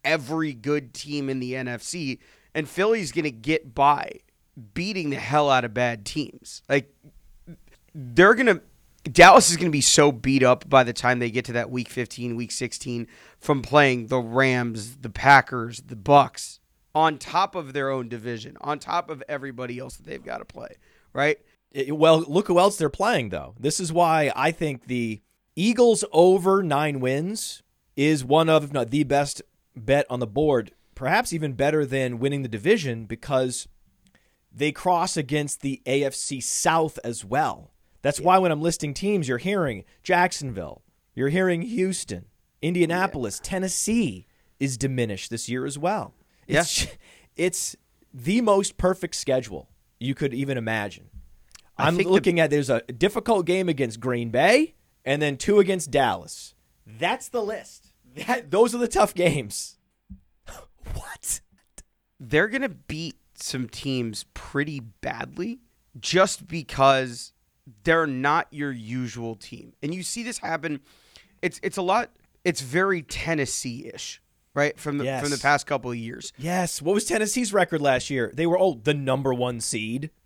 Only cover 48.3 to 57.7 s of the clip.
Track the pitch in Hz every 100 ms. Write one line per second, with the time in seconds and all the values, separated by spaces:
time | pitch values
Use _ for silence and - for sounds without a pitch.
48.3 | 220 226 196 202 - 185 185 170 - -
49.3 | 131 127 82 - _ _ - 123 135 143
50.3 | 120 139 131 113 110 101 - - - -
51.3 | - _ - _ - 139 175 180 190 -
52.3 | 170 156 147 135 117 - 120 190 226 220
53.3 | 214 170 185 185 139 127 113 127 120 117
54.3 | 120 170 247 320 _ _ _ - 147 147
55.3 | 135 - 208 190 185 139 139 123 92 76
56.3 | - - _ _ _ - 110 165 254 -
57.3 | 240 208 180 -